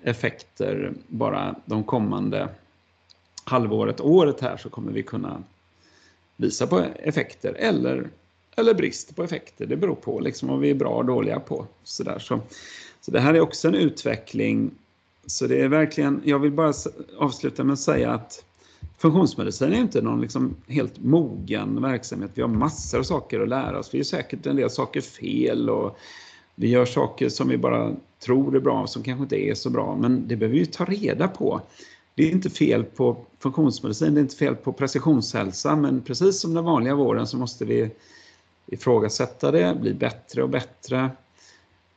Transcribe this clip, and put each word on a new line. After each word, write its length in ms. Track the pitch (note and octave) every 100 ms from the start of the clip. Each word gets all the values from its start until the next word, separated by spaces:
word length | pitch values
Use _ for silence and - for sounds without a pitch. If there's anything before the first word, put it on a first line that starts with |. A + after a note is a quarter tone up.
effekter 880 | - A#2 B2 - - - G2+ G2+ F#2+ - -
bara 460 | A2+ G#2+ G2 F#2+ -
de 200 | - G#2+
kommande 640 | G#2 B2 G#2 G2+ G2+ G#2 F#2+ F#2+ _ _ _ _ _ _ _ -
halvåret, 560 | - B2+ A2 G#2+ G#2+ G#2+
året 400 | C#3 F3+ D3 -
här, 160 | B2+ -
så 140 | -
kommer 220 | - G#2+
vi 100 | G#2+
kunna 400 | G#2+ G#2+ F#2+ - - _ _ _ _ _ _ _ _ -
visa 300 | G#2 - C3
på 120 | F3+ - -
effekter 540 | - D#3 - - -
eller, 580 | - A3+ D3+ B2 C3 - - _ _ _ -
eller 180 | A3+
brist 420 | F#3 C3 - - -
på 60 |
effekter. 440 | E3+ D#3+ - - -
Det 100 | D#3
beror 180 | F#3
på 260 | - - -
liksom 280 | - - C3
vad 120 | C3+
vi 100 | C#3+
är 40 |
bra 160 | C3+ -
och 140 | A#2
dåliga 360 | B2 A#2+ G#2+ A2+
på. 260 | - C#3+ - _
Så 180 | - -
där, 160 | - F#2+
så, 220 | - A#2 A2+ - - - - -
så 100 | -
det 100 | A#2+
här 140 | C3+
är 60 | D#3+
också 280 | D#3+ - E3
en 60 |
utveckling. 960 | F#3+ D#3 - A#2+ A2 - A2+ A2 A2 A2 - _ _ _ _ -
Så 200 | - B2
det 140 | C3
är 80 | C3+
verkligen, 540 | D#3 D#3 D#3 C#3+ C#3+
jag 140 | D3 C#3+
vill 120 | D3
bara 180 | D3 D#3
s-, 180 | C3+ - - - -
avsluta 460 | D3 A#2+ C3+ -
med 80 | C3
att 60 | C#3
säga 340 | - C#3 A#2
att 320 | A#2 A#2 - - _ _ _ - -
funktionsmedicin 720 | E3+ E3 E3 - G2 - C3+
är 40 | A3
inte 260 | B3 -
någon 180 | A2+ A#2
liksom 360 | A2+ B2+ B2+ - -
helt 300 | C3+ - -
mogen 840 | A#2+ E3 C3+ G2 F#2 G#2+ G#2 A2+
verksamhet. 480 | C3+ B2 - G2 G2+
Vi 80 | -
har 60 | B2
massor 500 | A2 D3+ D#3 - D3+
av 40 |
saker 380 | C3 D3+ - A2
att 80 | G#2+
lära 300 | C3 A#2 F#2+
oss. 160 | -
Vi 40 | C3+
gör 60 |
säkert 420 | - D#3+ - C3+ D3
en 100 | C#3
del 140 | -
saker 300 | - A#2+ -
fel 720 | C3 - - A#2 B2 A#2 A2+
och 280 | G#2+ G#2 - - - - - _
vi 140 | - A2+
gör 160 | B2
saker 440 | B2 C#3 B2 - B2+
som 200 | - C3
vi 100 | B2
bara 340 | B2 - A2+ - - _
tror 320 | - C3 C#3 C3+
är 40 |
bra 260 | C3+ A2 G#2
som 160 | A#2+
kanske 200 | A#2 B2+
inte 140 | C3+ G#2
är 180 | G2+
så 160 | - C3
bra. 260 | A#2+ G2 G2
Men 320 | A#2+ B2+ A2
det 80 | A2+
behöver 180 | A2
vi 60 | C#3+
ju 60 | D#3+
ta 180 | -
reda 440 | F#3 G3+ - - F#3
på. 320 | - - - - - - - _
Det 100 | -
är 60 | D#3
inte 200 | F#3 F3
fel 340 | - C#3+ A2+
på 320 | A2 - B2 A#2 - _
funktionsmedicin, 760 | C3+ D3 D3 - A2 G#2+ D#3+
det 60 | D3
är 20 |
inte 140 | C3+ -
fel 200 | C#3 B2
på 160 | C3+
precisionshälsa, 1040 | C3 C3+ C#3+ D#3 C3+ - A2 G2 F#2+ D3 D3+
men 240 | C#3+ C3
precis 400 | A#2+ A#2+ F#3 F#3
som 140 | E3+
den 100 | E3
vanliga 300 | E3+ C#3+ B2
vården 320 | C#3+ B2+ A2+ A#2
så 100 | B2
måste 280 | B2 -
vi 260 | A2 A#2 A2 - - - - _ _ _ -
ifrågasätta 840 | - C3 A#2 G#2 - B2 - C#3+
det, 260 | D#3+ F3 D#3
bli 140 | A2+
bättre 480 | C3+ B2 - - B2+
och 60 | C3
bättre. 640 | C3 - - - B2+ C3 C3 _ _ - _ _ _ _